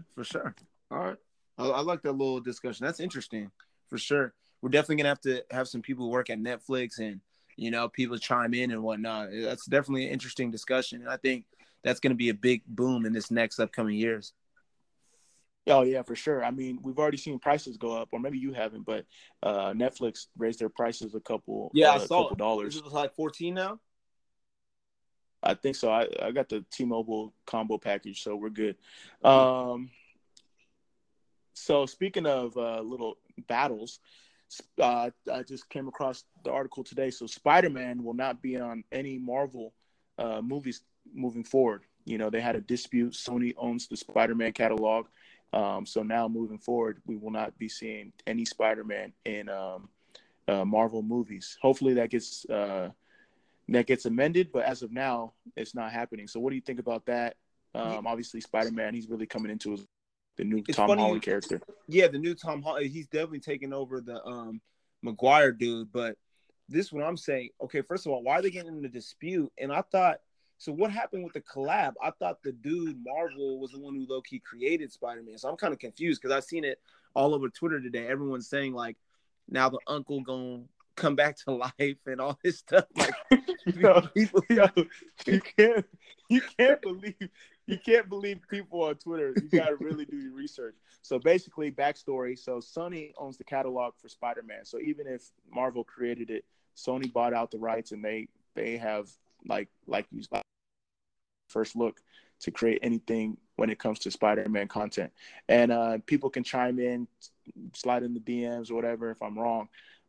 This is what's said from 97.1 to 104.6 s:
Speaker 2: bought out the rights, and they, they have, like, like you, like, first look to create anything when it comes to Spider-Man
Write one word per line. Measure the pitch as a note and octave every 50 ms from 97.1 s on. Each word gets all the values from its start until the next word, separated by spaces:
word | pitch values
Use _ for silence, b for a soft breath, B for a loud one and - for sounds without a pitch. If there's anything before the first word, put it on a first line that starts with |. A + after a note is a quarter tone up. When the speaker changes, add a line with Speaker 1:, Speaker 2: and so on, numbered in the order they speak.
| A#2+
Speaker 2:
bought | A#2+ A#2+ A#2+ A#2+
out | A#2 A#2 -
the | - A2
rights, | A2 A2+ A2+ A2+ A2+ - A2
and | G#2 G#2
they, | G#2+ A2 A2 A2 - _ _ _ _ _
they | - A2 A2+ A#2 A#2
have, | A#2 A2 G#2+ G#2+ G2+ G2 - _ _ _ _ _ -
like, | - G#2 G2+ G#2 - _ _ _
like | - - G#2 G#2+ -
you, | - A2+ G#2+ -
like, | - G2+ - - _ _ _ _ _ _ _ _ _ _ _ _ _ _ _ _ _ _ _ _
first | - A2 A2 - -
look | A#2 A#2 A2 - - b b b b b b b _
to | - -
create | - - A#2 A2+ A2 - -
anything | A#2+ A#2 A2+ - - A#2 A2+ A2 A2 A2 - _ _ _
when | - A2+ A2
it | G#2+ -
comes | - A2+ A2 -
to | - G#2+
Spider-Man | - - - G#2+ G#2 G#2+ G#2 G#2 G#2+ G2+